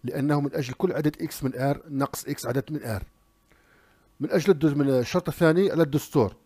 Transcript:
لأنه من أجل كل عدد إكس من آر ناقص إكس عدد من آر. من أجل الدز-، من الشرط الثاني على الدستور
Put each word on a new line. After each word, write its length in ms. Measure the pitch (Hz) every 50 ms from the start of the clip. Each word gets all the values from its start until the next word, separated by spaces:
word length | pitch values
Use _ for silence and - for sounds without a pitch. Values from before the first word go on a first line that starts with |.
| -
لأنه 360 | 127 139 147 135 147 147 147
من 140 | 143 139 -
أجل 200 | 160 139 120 127
كل 180 | _ - 180
عدد 300 | - 151 147 151 147 -
إكس 220 | 165 151 - - 135
من 120 | 127 123
آر 260 | 123 131 139 143 139 - 165
ناقص 340 | 143 135 139 135 - - -
إكس 220 | - 143 - -
عدد 180 | 120 127 139 - -
من 120 | 156 139
آر. 200 | - 120 110 98 - - _ _ _ _ _ _ _ _ _ _ _ _ _ _ _ _ _ _ _ _ _ _
من 100 | 143 -
أجل 220 | - 190 151 196
الدز-، 240 | 185 139 151 156 139
من 140 | 147 143 139
الشرط 380 | 131 127 120 - - 180 175 165
الثاني 420 | 143 - 175 160 160 180 202 190
على 120 | - 160
الدستور 540 | 165 143 135 143 - - - 147 113 92 - - _